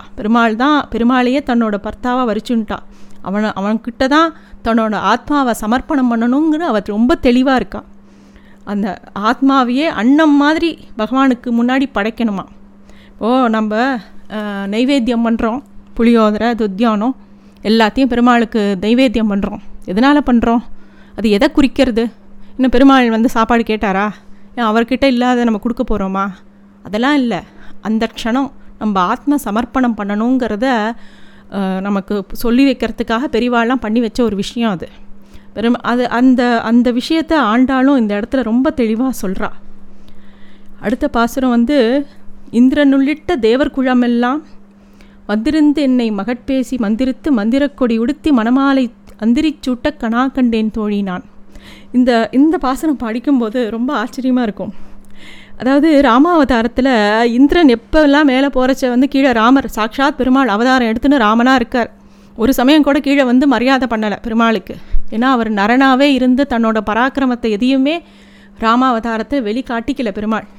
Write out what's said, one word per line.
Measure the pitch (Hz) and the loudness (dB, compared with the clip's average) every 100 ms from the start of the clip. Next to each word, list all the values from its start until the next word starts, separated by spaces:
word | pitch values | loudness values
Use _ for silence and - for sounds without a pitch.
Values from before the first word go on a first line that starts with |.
| - - | -8 -8
பெருமாள் | 220 233 233 220 | 0 2 2 2
தான், | 269 294 - | 2 0 0
பெருமாளையே | 220 233 254 247 277 | -2 0 2 2 0
தன்னோட | 277 233 220 202 | 0 0 0 -2
பர்த்தாவா | 214 - 247 247 247 208 | -6 -8 -4 -2 -2 -2
வரிச்சுன்ட்டா. | - 233 208 202 - - - - | -2 -4 -4 -8 -12 -18 -18 -12
அவன-, | - 202 214 - | -6 -4 -4 -4
அவன்கிட்ட | 202 226 240 - 262 | -4 -4 -4 -2 2
தான் | 302 330 311 - - | 2 2 -2 -20 -8
தன்னோட | 240 226 220 202 | -2 0 0 -2
ஆத்மாவை | 190 240 - 294 254 214 | 0 -2 0 -2 0 -2
சமர்ப்பணம் | 214 254 - 294 247 | -2 -2 -2 -2 0
பண்ணணுங்கிற | 233 233 269 320 302 | 0 0 2 2 0
அவ | 339 214 202 | 0 -2 -2
ரொம்ப | 208 240 339 | 0 2 2
தெளிவா | 262 247 262 254 | 2 2 2 0
இருக்கா. | 196 208 - - - - - - - - | -2 -10 -16 -20 -20 -20 -20 -20 -20 -18
அந்த | - 202 202 - - - | -8 -4 -4 -6 -12 -4
ஆத்மாவையே | 214 254 269 269 240 247 320 | -2 0 2 2 2 0 -2
அன்னம் | - 233 294 311 285 | 0 2 4 4 4
மாதிரி | 285 320 330 - - - | 4 2 -2 -4 -12 -6
பகவானுக்கு | 214 262 269 247 254 | -2 0 2 0 -2
முன்னாடி | 233 240 262 269 | -2 0 0 -2
படைக்கணுமா. | 208 214 226 226 190 - - - - - - - | -2 -4 -2 -4 -4 -10 -16 -20 -20 -20 -20 -20
இப்போ | - 214 254 240 | -6 -2 0 0
நம்ம, | 220 214 214 262 247 - - - | 0 -2 -2 -2 -4 -8 -18 -12
அ, | 214 208 196 196 | -10 -8 -8 -4
நைவேத்தியம் | 214 254 285 226 233 233 | -2 0 0 0 0 0
பண்றோம், | 233 226 247 - - - - | 0 -2 -4 -8 -18 -12 0
புளியோதரை, | 233 233 214 208 226 226 | 2 4 2 2 -2 -2
துத்தியானம் | 214 190 233 214 233 - - - - - | -4 -2 0 0 -2 -6 -12 -20 -20 -8
எல்லாத்தையும் | 208 226 214 233 269 | 0 2 2 2 0
பெருமாளுக்கு | 240 247 240 220 226 202 190 | 2 2 2 2 0 -2 0
நைவேத்தியம் | 208 240 262 220 220 | 0 2 2 2 -2
பண்றோம். | 196 196 208 - - - | -2 -4 -8 -14 -14 -6
எதனால | 185 269 294 269 | 0 2 2 2
பண்றோம்? | 240 226 233 - - - - - - | 2 2 0 -2 -12 -14 -20 -20 -4
அது | 214 | 0
எதை | 202 311 | 2 2
குறிக்கிறது? | 311 269 - 254 220 233 - - - - | 2 2 2 0 0 -2 -6 -20 -18 -12
இன்னும் | - 254 | -4 0
பெருமாள் | 240 269 269 240 | 4 6 6 4
வந்து | 226 226 | 2 0
சாப்பாடு | 233 226 233 | 2 2 0
கேட்டாரா? | 226 220 214 190 208 - - - - - | 0 -2 -2 -2 -2 -6 -16 -20 -14 -4
ஏன் | 226 | 0
அவர்கிட்ட | 220 233 254 | 0 0 0
இல்லாத | 277 240 247 247 | 0 2 0 0
நம்ம | 240 208 | 0 0
கொடுக்க | 233 233 | -4 -4
போறோமா? | 240 208 190 190 202 185 - - - - | -2 -2 -2 -4 -6 -8 -20 -20 -20 -20
அதெல்லாம் | - 208 254 294 | -8 -2 0 0
இல்ல. | 247 175 - - - - | 0 -4 -8 -18 -16 -10
அந்த | 202 220 226 | -4 -2 -4
க்ஷணம் | - 226 254 269 - - - | -4 -4 -2 -4 -8 -20 -8
நம்ம | 214 196 | -4 0
ஆத்ம | 180 247 - 285 220 | 0 -2 -2 -2 -2
சமர்ப்பணம் | 208 240 262 247 208 | -4 -2 -2 -2 -2
பண்ணணுங்கிறத, | 202 208 233 262 233 208 269 233 214 233 - - - - - | -4 -2 0 0 -2 -2 0 0 -2 -6 -14 -20 -20 -20 -12
அ, | 196 190 190 | -6 -4 -4
நமக்கு | 202 196 190 202 190 | -4 -4 -4 -6 -6
சொல்லி | - 233 240 277 | -4 0 2 2
வைக்கிறதுக்காக | 262 226 226 233 226 294 | 0 -4 -6 -4 -4 -2
பெரியவாள்லாம் | 220 247 240 233 254 | -2 0 0 0 -2
பண்ணி | 214 220 | -2 -2
வச்ச | 226 233 | -2 -2
ஒரு | 233 196 | -2 -2
விஷயம் | - 240 226 | -6 -4 -4
அது. | 170 - - - - - - - - | -4 -8 -16 -16 -16 -18 -20 -16 -4
பெரும்-, | 226 240 | -2 -2
அது, | - 240 247 | -2 -2 -2
அந்த, | 233 262 247 240 233 | 2 2 4 2 0
அந்த | 220 240 240 | 2 2 2
விஷயத்தை | 233 - 320 320 320 | 0 -2 -2 0 0
ஆண்டாளும் | 220 233 262 262 262 277 | 2 2 2 2 2 2
இந்த | 214 202 | 0 -2
இடத்துல | 220 269 | -2 -2
ரொம்ப | 220 233 294 302 | 0 0 0 0
தெளிவா | 220 220 262 - | -2 0 -2 -2
சொல்றா. | 185 190 208 - - - - - - - - - - - - - | -4 -4 -6 -8 -12 -14 -14 -14 -14 -14 -14 -16 -16 -16 -16 -10
அடுத்த | 202 247 294 | -6 -4 -4
பாசுரம் | 233 233 277 254 | -2 -2 -2 0
வந்து, | 233 233 294 226 277 285 - - - - | 0 2 2 2 0 -4 -10 -14 -14 -4
"இந்திரனுள்ளிட்ட | 233 254 302 285 269 269 302 - 277 | 2 2 4 2 4 0 -2 -4 0
தேவர் | 220 254 302 - | 2 2 0 -2
குழமெல்லாம் | 254 247 240 240 240 302 - - - _ - - - - - | 0 2 2 0 0 -4 -8 -20 -20 _ -20 -20 -20 -16 -4
வந்திருந்து | 214 226 311 294 285 | -2 0 2 2 2
என்னை | 277 254 226 | 2 2 0
மகட்பேசி | 202 196 247 - 262 247 254 | -2 -4 -6 -4 -2 -2 -2
மந்திரித்து | 202 214 262 247 320 | -2 0 -2 -2 -2
மந்திரக்கொடி | 240 214 269 285 - 247 226 | 0 2 0 0 0 0 0
உடுத்தி | 233 285 320 | -2 -2 0
மணமாலை | 254 220 262 277 269 240 - - - | 2 2 2 2 2 0 -6 -20 -4
அந்திரிச் | 220 240 311 294 262 | 0 2 0 -2 -4
சூட்ட | 247 302 294 | -4 -4 -4
கனா | 226 233 262 | -4 0 0
கண்டேன் | 269 247 220 220 | 0 0 0 -2
தோழி | 226 214 202 | -4 -4 -4
நான்." | 196 180 - - - - - - - | -4 -8 -12 -20 -20 -20 -20 -20 -4
இந்த, | 247 254 233 226 | 0 2 2 0
இந்த | 254 311 359 | 2 2 2
பாசுரம் | 262 262 320 254 | -2 -2 -4 -4
படிக்கும்போது | 226 233 262 269 220 247 220 | -4 -6 -2 0 0 -4 -4
ரொம்ப | 226 254 285 | -4 -4 -4
ஆச்சரியமா | 214 - 254 254 | -6 -4 -2 0
இருக்கும். | 233 - 190 - - - - - - - - - | -2 -6 -10 -10 -12 -14 -16 -18 -18 -20 -18 -6
அதாவது, | 254 277 320 285 | 0 2 4 4
ராமாவதாரத்துல | 277 240 330 339 269 240 233 247 262 233 208 214 | 6 4 4 4 2 2 -2 0 0 2 2 2
இந்திரன் | 240 233 285 349 302 | 2 2 4 4 4
எப்பெல்லாம் | 233 - 214 277 285 | 2 0 2 4 4
மேல | 302 254 277 | 4 2 0
போறச்ச | 254 254 269 254 | 0 0 0 0
வந்து | 247 277 | 2 2
கீழே | 269 269 | 2 2
ராமர், | 226 226 269 240 - | 4 4 4 2 -4
சாக்ஷாத் | 220 - 277 302 | -4 0 -2 0
பெருமாள் | 254 262 254 | 0 2 2
அவதாரம் | 202 247 262 233 | 0 2 2 0
எடுத்துன்னு | 226 285 285 | 0 2 2
ராமனா | 214 226 247 262 | 4 2 4 2
இருக்கார். | 233 247 220 - - - - - | 0 -4 -4 -8 -20 -20 -16 -2
ஒரு | 233 | 0
சமயம் | 262 247 311 | 2 4 4
கூட | 285 285 | 4 2
கீழே | 269 277 | 2 2
வந்து | 254 247 285 | 2 4 4
மரியாதை | 220 247 269 254 | 2 2 0 0
பண்ணல | 226 214 190 | -2 -4 -6
பெருமாளுக்கு. | 233 226 226 220 - 175 - - - | -4 0 0 0 -4 -16 0 2 2
ஏன்னா, | 220 | 0
அவர் | 254 254 220 | 0 0 0
நரனாவே | 208 208 247 269 254 | 0 2 4 4 4
இருந்து | 285 262 254 254 285 | 4 4 2 2 0
தன்னோட | 233 220 220 214 | 0 0 0 -2
பராக்கிரமத்தை | 214 262 269 262 240 226 | 0 0 0 -2 -2 -2
எதையுமே | 202 247 269 269 330 - - - - - - | -2 0 2 0 -2 -8 -20 -20 -20 -20 -4
ராமாவதாரத்தை | 226 240 262 226 233 220 220 285 | 0 2 2 0 -4 -6 -4 -4
வெளிக்காட்டிக்கல | 208 226 254 233 233 277 233 | -4 -4 -4 -6 -6 -4 -6
பெருமாள். | 202 214 220 - | -4 -4 -4 -6